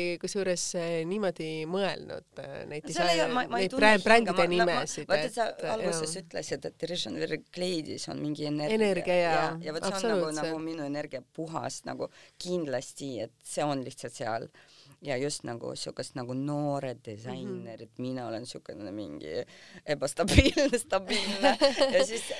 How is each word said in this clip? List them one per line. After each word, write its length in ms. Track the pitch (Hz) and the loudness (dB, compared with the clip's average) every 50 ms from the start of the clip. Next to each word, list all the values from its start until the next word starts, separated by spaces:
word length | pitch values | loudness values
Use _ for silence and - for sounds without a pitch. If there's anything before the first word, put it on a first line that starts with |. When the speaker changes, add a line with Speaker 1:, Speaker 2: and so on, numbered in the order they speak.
| 175 175 175 | 2 0 0
Speaker 1:
kusjuures, 460 | 160 - 180 - 202 185 185 180 170 - - - 180 | -2 -4 -2 -2 0 2 2 2 0 0 -2 -2 -2
äh, 80 | 165 170 170 165 160 | 0 0 0 0 0
niimoodi 480 | 170 196 214 202 180 170 - 160 160 156 156 156 | 0 0 0 0 0 0 -2 -4 -4 -2 -4 -2
mõelnud, 580 | 160 185 196 196 175 - - - - - - - _ _ - | -2 0 0 2 0 0 -2 -6 -10 -10 -12 -12 _ _ -12
äh, 160 | 139 139 139 - - | -12 -10 -10 -10 -10
neid 240 | - 147 151 - - | -8 -8 -8 -6 -4
Speaker 2:
Seal 220 | - - - 349 | 0 4 4 6
ei 80 | 330 330 | 6 4
Speaker 1:
disainer-, 80 | 302 | 4
Speaker 2:
ole, 100 | 254 247 | 2 2
ma, 80 | 247 247 | 0 0
ma 160 | - 233 233 | 0 0 0
ei 60 | 190 | 0
Speaker 1:
neid 80 | 180 262 | 0 4
Speaker 2:
tunne 100 | 262 208 | 6 8
Speaker 1:
brä-, 80 | 214 214 | 8 8
Speaker 2:
hinga, 400 | 196 185 208 220 233 226 185 175 | 8 8 8 8 8 8 6 4
Speaker 1:
brändide 140 | 180 170 170 175 | 4 4 4 6
Speaker 2:
ma, 80 | 175 170 | 6 6
ma, 140 | 175 165 135 | 4 4 2
Speaker 1:
nimesid, 280 | 147 - - 160 147 | 0 -2 -4 -6 2
Speaker 2:
vaata, 220 | - 190 - - 254 | 2 2 2 2 0
et 80 | - | 0
sa 100 | 247 220 - - | 0 0 0 -2
Speaker 1:
et, 100 | - - 160 | -4 -4 -2
Speaker 2:
alguses 480 | 220 220 196 175 165 165 156 156 165 | -2 0 0 0 0 0 -2 -4 -4
Speaker 1:
jah. 80 | 190 170 | -6 -8
Speaker 2:
ütlesid, 400 | 165 - 165 156 - 160 - - | -8 -8 -8 -4 -4 -6 -4 -4
et 160 | 160 - - | -8 -6 -6
Division 400 | 165 160 175 165 - - 175 156 | -6 -4 -4 -4 -4 -4 -4 -4
Wear 160 | 160 - 160 156 - | -2 -2 -4 -6 -6
kleidis 640 | _ - 180 180 185 180 160 - - - 147 - 156 | _ -6 -4 -2 -2 -2 -2 -4 -4 -6 -8 -6 -6
on 160 | 151 139 147 | -6 -4 -2
mingi 240 | 151 147 143 151 147 | -2 -2 -2 -2 -2
energia. 320 | 147 151 147 180 220 220 | -2 -2 0 0 2 4
Speaker 1:
Energia, 400 | 214 202 190 175 - 180 180 180 | 4 4 4 2 2 2 4 4
jaa, 160 | 170 165 160 | 4 4 4
Speaker 2:
Ja, 100 | 156 156 147 160 165 175 156 | 4 2 2 -2 -4 -6 -6
ja 80 | 151 | -4
vot 80 | 165 165 | -2 -2
see 80 | 196 196 | -2 -2
on 80 | 190 | 0
nagu, 100 | 233 226 214 | 0 2 2
Speaker 1:
absoluutselt. 260 | 185 165 156 151 156 156 160 | 2 2 0 0 -2 -2 -2
Speaker 2:
nagu 160 | 160 160 160 | -2 -4 -4
minu 240 | 160 165 165 143 139 | -6 -6 -4 -4 -4
energia 320 | 143 147 147 143 - 127 - _ | -4 -4 -4 -6 -8 -10 -12 _
puhas, 540 | _ - 160 160 160 139 120 - - - - | _ -8 -8 -6 -4 -4 -4 -4 -6 -8 -8
nagu 240 | - 127 - 135 - - - - - _ _ | -8 -6 -6 -6 -8 -8 -16 -20 -20 _ _
kindlasti, 760 | - 180 180 180 160 143 127 123 - - - - 139 139 127 101 | -4 -2 -2 -2 -2 -2 -2 -4 -4 -6 -10 -8 -8 -6 -4 -4
et 180 | 110 - - _ - | -6 -6 -8 _ -14
see 200 | - - 175 151 | -8 -2 -2 0
on 220 | 147 139 135 123 | 0 0 -2 -4
lihtsalt 320 | 135 - - - 117 - | -6 -10 -10 -10 -10 -8
seal. 320 | - 127 110 113 113 - - - - - - - - - 139 - _ | -6 -4 -4 -4 -4 -4 -8 -14 -20 -20 -20 -20 -20 -20 -20 -20 _
Ja 160 | - 143 135 | -6 -4 -2
just 240 | 123 139 143 - - - | 0 0 -2 -2 -4 -6
nagu 280 | - 120 117 127 127 131 | -8 -8 -6 -6 -8 -8
siukest 400 | - - - - - 127 - - | -8 -8 -8 -8 -8 -8 -8 -8
nagu 220 | 139 123 120 127 | -8 -6 -4 -4
noored 640 | 131 139 147 147 147 147 147 139 139 135 131 117 117 | -2 -2 -2 0 0 0 0 0 -2 -2 -4 -6 -8
disainerid, 880 | - 113 104 101 110 127 127 131 - - 123 120 117 117 113 110 117 110 | -10 -12 -12 -10 -8 -8 -8 -8 -6 -8 -8 -8 -10 -12 -12 -14 -16 -14
Speaker 1:
Mhm. 120 | _ - 127 | _ -8 -6
Speaker 2:
mina 240 | 127 131 131 120 | -4 -4 -6 -6
olen 160 | 113 113 107 123 | -6 -6 -6 -6
siukene 460 | - - - - - - - 107 95 98 | -8 -12 -12 -12 -12 -12 -10 -10 -8 -8
mingi 380 | 107 101 76 73 71 73 76 80 110 - - - - - - - - | -8 -8 -8 -10 -10 -8 -6 -6 -6 -6 -6 -12 -20 -20 -20 -20 -12
ebastabiilne, 960 | - - 147 143 - - - - - 190 - - 269 277 - 339 285 269 247 | -4 -4 -2 0 -2 -2 0 0 2 6 6 8 8 6 4 4 2 2 2
stabiilne. 800 | 233 - - 196 190 190 220 240 208 196 202 208 196 240 277 233 | -2 -2 -2 -2 -2 0 0 -2 -2 0 -2 -2 2 4 4 4
Speaker 1:
<laughs> 380 | - 302 277 - - 277 269 233 | 4 4 2 4 2 2 2 4
Speaker 2:
Ja 80 | - 262 | 2 2
siis 220 | 214 220 - - - - - | 2 -2 -6 -6 -6 -6 -6